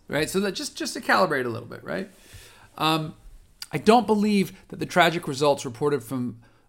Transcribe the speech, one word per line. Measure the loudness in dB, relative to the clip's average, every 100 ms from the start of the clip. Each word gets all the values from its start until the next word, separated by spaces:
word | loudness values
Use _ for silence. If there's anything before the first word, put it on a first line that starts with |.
| -6
right? | -2 -2
So | 0
that | -2
just, | -4 -8 -8
just | -8 -4
to |
calibrate | 0 2 4 0 -2
a |
little | -6 -10
bit, | -12
right? | -8 -8 -8 -14 -20 -20 -20 -20 -18 -4
Um, | 0 0 -2 -12 -20 -20 -20 _ -10
"I | -2
don't | 4 4 4
believe | 2 2 2 0 -4 -16
that | -10
the | 0
tragic | 4 4 2 -4
results | 2 2 2 -2
reported | -2 0 0
from | -2 -4 -4 -8 -16 _